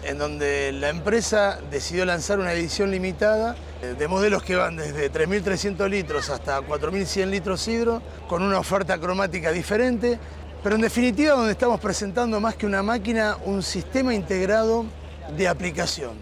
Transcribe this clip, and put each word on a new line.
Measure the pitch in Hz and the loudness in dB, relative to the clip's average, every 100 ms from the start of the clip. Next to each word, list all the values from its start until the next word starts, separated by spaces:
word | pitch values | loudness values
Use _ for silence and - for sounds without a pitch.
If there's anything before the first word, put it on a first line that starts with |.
en | 147 143 | -6 -4
donde | 147 147 143 143 139 | -4 -2 -2 0 -2
la | 139 143 | -2 -2
empresa | 165 160 226 - 214 202 190 147 | -2 0 0 2 4 2 0 -6
decidió | 143 - 175 | -6 -4 -2
lanzar | 180 175 151 202 | 0 0 0 0
una | 180 | 2
edición | 170 170 - 196 | 0 -2 0 0
limitada, | 190 185 185 214 214 226 240 - - | 0 -2 2 2 4 0 -4 -10 -10
eh, | 123 123 | -8 -4
de | 151 | 0
modelos | 190 208 196 | 2 4 2
que | - 180 | 2 0
van | 175 165 | 0 -2
desde | 151 147 143 | -6 -2 -2
tres | 156 156 | 2 2
mil | 202 | 2
trescientos | 190 185 202 185 196 | 0 -2 -2 0 0
litros | 202 156 147 135 | 0 0 -4 -2
hasta | 131 - 135 | -4 -2 -4
cuatro | 135 147 151 | -2 -2 -2
mil | 190 180 | -2 -2
cien | 196 190 | 0 0
litros | 196 185 185 - | 0 -2 -2 0
hidro, | 233 233 226 - - - | 0 2 0 -6 -14 -4
con | 170 | -2
una | 196 190 | 2 2
oferta | - 196 185 180 | 2 0 2 0
cromática | 170 185 196 170 165 | 0 0 0 0 0
diferente, | 175 - 214 254 240 240 233 - - - - | 0 0 2 2 2 0 0 -4 -14 -14 -4
pero | 202 | 0
en | 214 | 2
definitiva | 220 - 247 214 302 | 2 4 2 4 6
donde | 277 226 | 6 4
estamos | 196 247 220 | 2 2 2
presentando | 208 175 202 185 240 220 | 0 -2 -2 0 0 2
más | 220 220 | 0 0
que | 208 | 0
una | 196 | 0
máquina, | 202 240 196 226 214 202 | 2 0 0 2 2 0
un | - 196 | -2 -2
sistema | 180 190 - 262 254 | -2 -4 -2 0 2
integrado | 220 160 190 185 220 220 226 220 - - - - 151 | 0 0 0 2 4 4 2 0 -8 -14 -14 -10 0
de | 185 | 0
aplicación. | 160 175 170 170 - 131 110 | 2 -2 -2 -4 -4 -8 -10